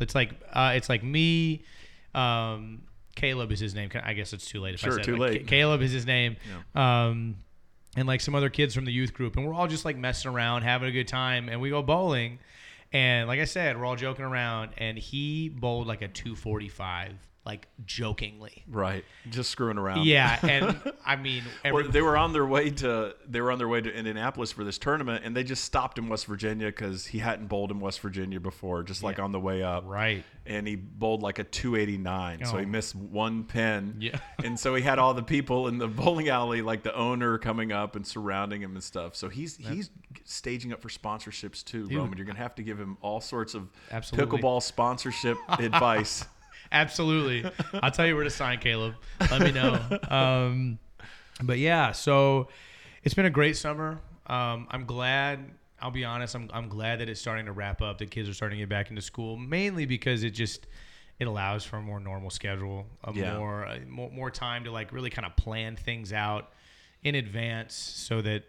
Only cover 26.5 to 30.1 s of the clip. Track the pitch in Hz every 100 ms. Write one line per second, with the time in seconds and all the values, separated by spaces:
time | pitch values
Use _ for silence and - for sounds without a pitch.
26.5 | 110 107 101 104 95 - 113 117 107 107
27.5 | 101 101 101 98 - 101 95 95 95 90
28.5 | - 95 87 90 92 104 98 98 98 95
29.5 | 95 92 87 92 101 110